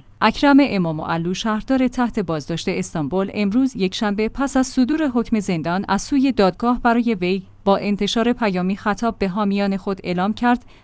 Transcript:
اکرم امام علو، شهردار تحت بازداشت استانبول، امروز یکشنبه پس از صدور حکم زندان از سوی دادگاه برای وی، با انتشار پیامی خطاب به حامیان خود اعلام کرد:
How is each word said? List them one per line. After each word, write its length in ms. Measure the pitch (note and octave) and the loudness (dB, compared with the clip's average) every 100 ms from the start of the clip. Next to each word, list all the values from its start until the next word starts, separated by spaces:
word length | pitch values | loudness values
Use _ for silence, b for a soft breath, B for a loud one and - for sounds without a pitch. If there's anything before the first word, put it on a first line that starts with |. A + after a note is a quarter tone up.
| - - | -10 0
اکرم 360 | A3 - D4 C#4 | 0 4 6 6
امام 400 | C#4+ G3 E3+ D#3 | 6 2 -2 -4
علو، 340 | - E3 E3 | -4 -4 -4
شهردار 540 | F#3+ A#3 G#3+ - C4 B3+ | -4 -4 -4 -2 0 0
تحت 320 | B3+ A#3+ A3+ | 0 -2 -2
بازداشت 480 | F3+ D#3+ C#3 E3 - | -4 -4 -4 -6 -4
استانبول، 640 | F#3 F3 E3+ C#3 F3+ G3 | -4 -4 -4 -2 -2 -2
امروز 420 | - G3+ G#3+ C4 F3 | -2 0 2 0 0
یکشنبه 520 | F#3 - G#3+ G3+ A3 | -4 -2 -2 -2 -2
پس 280 | - C4+ C4 | -2 0 0
از 100 | B3+ | 0
صدور 420 | - A#3+ D#4 D#4 | 2 0 0 0
حکم 320 | A#3+ A3+ A3 | 0 0 -2
زندان 440 | G3 F3 E3+ F3 G3+ | 0 -2 -2 -2 0
از 140 | G3 | -2
سوی 300 | - C#4+ C4+ | 0 2 2
دادگاه 480 | A3+ G3 F3+ A#3 B3 | 4 2 2 0 2
برای 320 | B3 A#3 A#3+ | 2 2 2
وی، 280 | G#3 F3+ F#3+ F#3+ - | 0 0 -2 -6 -4
با 120 | - G3 | 0 2
انتشار 560 | G3+ G3+ G3+ A3+ A3+ | 2 -2 0 0 0
پیامی 440 | B3 A3 F#3 F3+ G3 | 2 0 0 -2 -2
خطاب 420 | A3 G3+ A#3 A3+ | -2 -2 -2 -2
به 100 | G3 | -2
حامیان 480 | F#3 G3+ G3 G3+ G3 | 0 0 0 0 -2
خود 240 | G3 F#3+ | -4 -6
اعلام 280 | - F3+ F#3+ | -4 -2 -2
کرد: 320 | G#3 A#3+ B3 - b | 0 2 2 -2 b